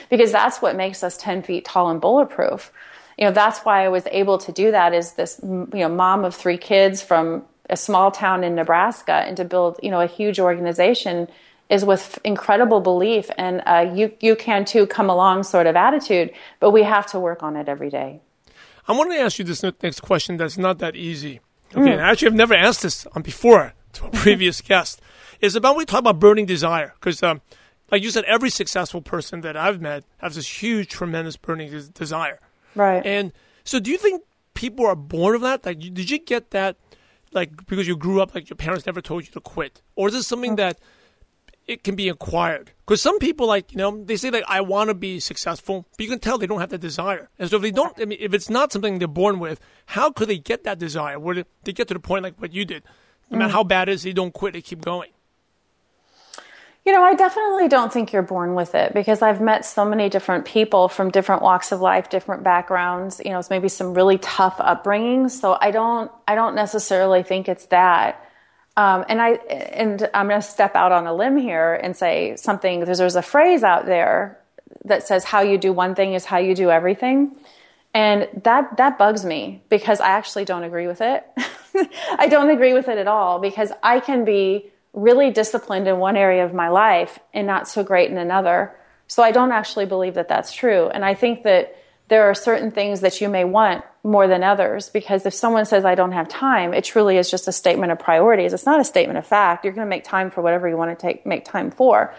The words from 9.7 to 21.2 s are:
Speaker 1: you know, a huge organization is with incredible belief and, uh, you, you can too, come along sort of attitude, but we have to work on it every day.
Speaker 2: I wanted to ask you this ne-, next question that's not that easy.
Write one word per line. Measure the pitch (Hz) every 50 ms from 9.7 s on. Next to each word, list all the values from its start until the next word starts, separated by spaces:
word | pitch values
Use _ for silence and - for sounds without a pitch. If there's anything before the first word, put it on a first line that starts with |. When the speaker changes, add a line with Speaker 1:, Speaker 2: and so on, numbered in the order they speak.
| 170 - -
Speaker 1:
you | 202
know, | 190 175
a | 175
huge | 170 175 - 214 208 196 190
organization | 185 180 175 170 175 170 170 175 180 196 240 233 - 202 175 175 170 - - _ _ _ _ _ _ _
is | 208 202 202
with | 202 196 185 - - - - -
incredible | 214 202 185 - - 208 208 247 226 226 208
belief | 180 185 180 180 180 214 233 214 196 - -
and, | - 185 180 180 180 -
uh, | - - 170 170 185 175
you, | 190 214 214 214 _
you | - 226 220
can | 220 - 233 214 202 196
too, | 196 - 226 202
come | 202 - - 214 196
along | 180 175 185 190 185 190 196
sort | - - 185 170
of | 165 160
attitude, | 170 190 240 285 294 285 - 208 180 170 - - - - - - _
but | - 208
we | 208 220 208
have | 202 214 202 208
to | - - 190
work | 180 170 170 170 160
on | 156 151
it | 151 147 143
every | 143 139 139 143
day. | 139 135 135 135 143 156 _ _ _ _ _ _ _ _ - - _ _ _
Speaker 2:
I | - 208
wanted | 254 311 349 349
to | 311 262
ask | 214 - -
you | 196
this | 170 170 - -
ne-, | 190 - - -
next | 175 147 -
question | - - 196 165 - - 180
that's | 160 165 156 160 190
not | 185 185 185 175
that | 180 165 160
easy. | 170 170 165 165 147